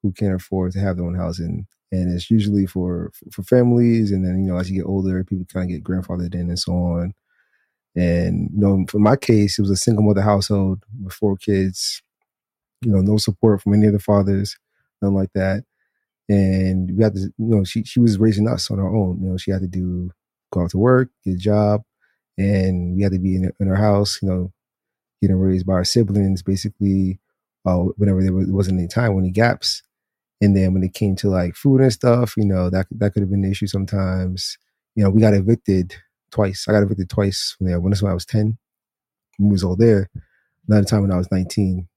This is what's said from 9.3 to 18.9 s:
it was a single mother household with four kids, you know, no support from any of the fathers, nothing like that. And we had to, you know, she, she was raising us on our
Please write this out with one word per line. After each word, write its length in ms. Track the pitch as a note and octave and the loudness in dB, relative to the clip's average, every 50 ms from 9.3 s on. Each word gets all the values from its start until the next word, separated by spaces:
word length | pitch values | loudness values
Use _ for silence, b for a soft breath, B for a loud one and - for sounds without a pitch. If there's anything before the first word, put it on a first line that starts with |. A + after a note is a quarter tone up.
| A#2 G#2+ G#2 G2 - | 2 4 2 2 0
it 60 | - G2+ | 0 0
was 80 | G2 | 0
a 40 | G2 | 0
single 280 | F#2+ - - A2+ G#2 G#2+ | 0 0 0 2 2 2
mother 180 | G#2 G2+ G2 | 2 2 2
household 640 | F#2+ G#2+ G#2 G2 G2 - G#2 G2 G2 F#2+ F#2+ G2 _ _ G#2+ B2 G2 | 2 2 2 2 0 0 0 0 0 -2 -2 -4 _ _ -14 -12 -12
with 100 | F#2 - | -12 -6
four 220 | - - G#2 G2 | -2 -2 -2 -2
kids, 680 | G2 - - G2+ F#2+ F#2+ F#2+ F#2 - - - - - _ _ _ _ _ _ _ _ _ _ _ _ _ _ _ _ B2 | -2 -2 0 0 0 0 -2 -4 -6 -8 -8 -8 -10 _ _ _ _ _ _ _ _ _ _ _ _ _ _ _ _ -2
you 80 | A#2 | 0
know, 100 | G2+ F#2+ | 2 2
no 160 | F#2+ G2+ G#2+ | 2 2 2
support 460 | G#2+ - - F#2+ _ - A2 G#2 G2 - | 2 0 -2 -2 _ 2 2 2 2 2
from 100 | G2+ G2+ | 2 4
any 140 | G#2 G#2+ | 4 4
of 60 | G#2+ G#2 | 4 2
the 60 | G2+ | 2
fathers, 560 | - - - A#2+ A#2+ G2 G2 G2 G2+ G2+ - _ _ _ _ _ _ _ _ _ | 0 2 2 2 2 2 0 -2 -2 -6 -8 _ _ _ _ _ _ _ _ _
nothing 140 | G2+ G2 G2 | -2 -2 0
like 180 | F#2+ F#2+ F#2+ _ | 0 -2 -2 _
that. 300 | G2 F#2+ F#2+ F#2+ G2+ - _ _ _ _ _ _ _ _ _ _ _ _ - | -2 -2 -2 -2 -4 -8 _ _ _ _ _ _ _ _ _ _ _ _ 0
And 680 | G2+ G2+ G2 F#2+ F#2+ F#2+ F#2 F#2 F#2 F#2 F#2 F2+ F#2 | 2 2 2 2 2 0 0 0 0 -2 -2 -2 0
we 80 | G2 A2 | 2 2
had 120 | G#2+ G2 | 2 0
to, 60 | G2 | -2
you 120 | F#2+ - - | -8 -8 -6
know, 260 | - A2 A#2 A2+ G#2 F#2+ | -6 -2 0 2 2 0
she, 200 | - - A#2 G#2+ | 0 -4 -6 -8
she 160 | - - B2 | -2 2 4
was 200 | A#2+ A#2 G#2 F#2+ | 4 4 4 4
raising 280 | A2 A2 G#2 G#2 G#2+ | 2 2 2 2 0
us 220 | A2+ - - - - | 0 -2 -4 -4 -6
on 100 | - F#2+ | -4 -4
our 160 | G2 F2+ | -2 -2